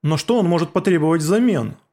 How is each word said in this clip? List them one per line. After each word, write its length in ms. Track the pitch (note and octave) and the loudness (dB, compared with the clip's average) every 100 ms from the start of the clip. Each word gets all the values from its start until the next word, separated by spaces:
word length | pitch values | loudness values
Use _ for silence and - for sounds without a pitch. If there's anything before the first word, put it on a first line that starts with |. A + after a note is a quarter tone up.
Но 140 | D3 D#3 | -2 -2
что 220 | - A#3 | 0 0
он 80 | F3 | 2
может 260 | E3+ E3 | 0 -2
потребовать 480 | F#3 G3 F3 D#3 E3 | -2 0 2 2 0
взамен? 560 | D#3 G#3 B3 E3+ A2 - _ | 0 2 2 0 -4 -10 _